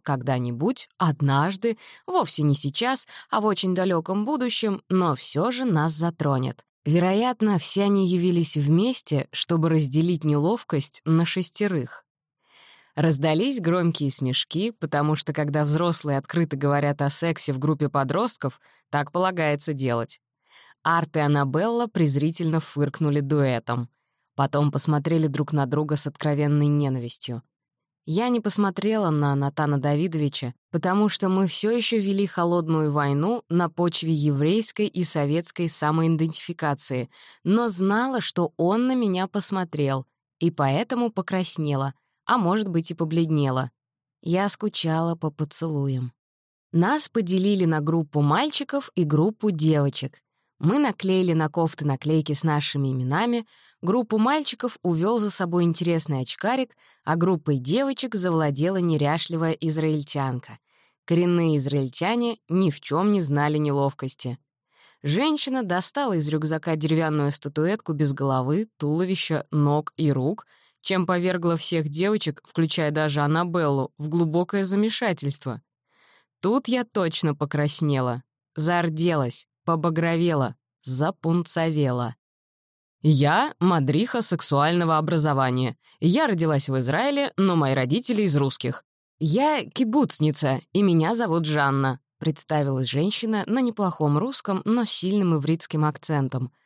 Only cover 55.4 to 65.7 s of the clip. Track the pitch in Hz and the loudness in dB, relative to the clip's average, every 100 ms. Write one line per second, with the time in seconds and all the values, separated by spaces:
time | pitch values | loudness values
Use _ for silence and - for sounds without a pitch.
55.4 | 175 175 175 165 170 165 156 135 127 - | -2 2 2 2 0 0 0 -4 -4 -6
56.4 | 208 254 254 _ _ _ - 165 175 175 | -2 -2 -4 _ _ _ -4 0 2 2
57.4 | 147 139 123 214 277 262 254 220 180 165 | 0 -2 0 0 0 -2 -6 -4 0 2
58.4 | 151 135 165 190 175 151 143 160 - 165 | 0 0 0 0 2 2 2 0 -2 -2
59.4 | 165 156 165 156 160 156 143 147 135 127 | -2 -2 -2 -2 0 -2 -4 -4 -4 -4
60.4 | - - _ _ _ _ - 170 175 175 | -8 -18 _ _ _ _ 0 2 4 4
61.4 | 165 147 135 143 131 - 175 240 240 220 | 4 2 2 0 -2 -2 -2 0 -2 -4
62.4 | - 175 185 143 - 151 202 202 156 147 | -2 2 2 0 -2 0 2 2 2 2
63.4 | 147 151 151 139 139 - 131 - 127 123 | 2 2 0 2 0 -2 -8 -8 -8 -10
64.4 | _ _ _ _ _ _ 143 170 302 302 | _ _ _ _ _ _ -2 0 0 0
65.4 | - 262 208 | -2 -4 -2